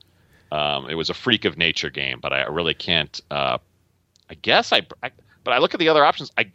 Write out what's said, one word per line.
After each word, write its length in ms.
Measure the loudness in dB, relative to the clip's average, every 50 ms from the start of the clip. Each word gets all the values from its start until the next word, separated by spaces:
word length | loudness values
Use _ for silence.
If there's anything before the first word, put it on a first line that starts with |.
| _ _ _ _ _ _ _ _ _ _
Um, 360 | -4 -2 -2 -2 -2 -4 -4 -6
it 60 | -6
was 160 | -4 -4 -4
a 60 | -6
freak 300 | -4 -2 -2 -2 -2 -2
of 120 | -4 -2 0
nature 320 | -2 -2 0 -2 -4 -6
game, 300 | -6 -6 -6 -6 -6 -6
but 100 | -6 -4
I 120 | -2 -2 -2
really 320 | -2 -4 -2 -2 -2 -4
can't. 440 | -4 -2 0 0 0 0 -2 -6 -12 -12 -8
Uh, 260 | -4 -2 -2 -2 -2 -4 -6 _ _ _ _ _ _ _ _ _ _ _ _ -20
I 60 | -20
guess 360 | -6 0 2 2 2 4 2
I, 140 | 0 0 0 -2 -8 -12
I, 80 | -12 -12 -12 _ _ _ _ _ _
but 80 | 0 2
I 40 | 4
look 160 | 4 2 2
at 60 | 2
the 100 | 2 4
other 160 | 6 8 6
options. 260 | 6 4 2 -4 -4 -2 -2
I, 140 | -2 -2 -6